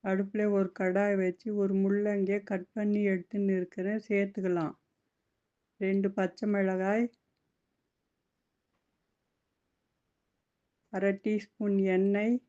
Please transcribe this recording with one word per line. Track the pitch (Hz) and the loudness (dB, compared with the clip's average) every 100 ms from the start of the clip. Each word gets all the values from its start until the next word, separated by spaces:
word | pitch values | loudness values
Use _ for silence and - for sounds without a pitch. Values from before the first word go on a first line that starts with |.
| 196 | 0
அடுப்புல | 190 196 208 208 202 | -2 -2 -2 0 2
ஒரு | 190 - | 0 0
கடாய் | 185 185 202 196 | 0 2 2 2
வச்சு | 185 180 226 208 | 0 -2 -6 -2
ஒரு | 196 196 | 0 2
முள்ளங்கியை | 196 202 208 202 190 202 202 | 2 2 0 0 0 -2 -4
கட் | 190 180 - | -8 -6 -4
பண்ணி | 208 208 208 | -2 0 0
எடுத்துன்னு | 185 175 208 196 190 | 0 -4 -4 0 0
இருக்கிறேன், | 180 - 190 214 - | -2 -6 -4 -4 -2
சேர்த்துக்கலாம். | 202 202 196 190 175 156 - _ _ _ _ _ _ _ _ _ _ 190 | -2 0 -2 -2 -2 -2 -8 _ _ _ _ _ _ _ _ _ _ -2
ரெண்டு | 196 196 196 | 0 0 0
பச்சை | 185 - 208 202 | -4 -2 -2 0
மிளகாய், | 190 185 190 214 240 _ _ _ _ _ _ _ _ _ _ _ _ _ _ _ _ _ _ _ _ _ _ _ _ _ _ _ _ _ _ _ _ _ _ _ _ _ _ 196 | 2 0 0 0 -2 _ _ _ _ _ _ _ _ _ _ _ _ _ _ _ _ _ _ _ _ _ _ _ _ _ _ _ _ _ _ _ _ _ _ _ _ _ _ -2
அரை | 196 196 214 | -2 0 -2
டீஸ்பூன் | 214 - _ 208 196 190 185 | -2 -4 _ 0 2 2 2
எண்ணெய் | 196 202 214 240 | 2 2 0 -2